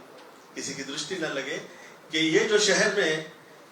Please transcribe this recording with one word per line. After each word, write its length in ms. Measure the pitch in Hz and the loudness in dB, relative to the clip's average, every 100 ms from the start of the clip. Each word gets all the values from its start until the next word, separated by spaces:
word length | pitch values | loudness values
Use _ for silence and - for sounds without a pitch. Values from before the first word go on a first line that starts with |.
| - - - - - - | -20 -20 -20 -20 -18 -10
किसी 180 | 127 | -10
की 100 | 135 | -8
दृष्टि 320 | 135 143 - 180 | -10 -8 -8 -6
न 100 | 156 | -6
लगे 360 | 139 131 180 - - - - - | -6 -6 -8 -12 -18 -20 -20 -6
कि 60 | 156 | 0
ये 280 | 160 175 214 | 2 4 4
जो 140 | 208 | 4
शहर 360 | - 175 214 202 | 4 4 2 2
में 360 | 165 160 - - - - - | 0 0 -6 -16 -20 -20 -20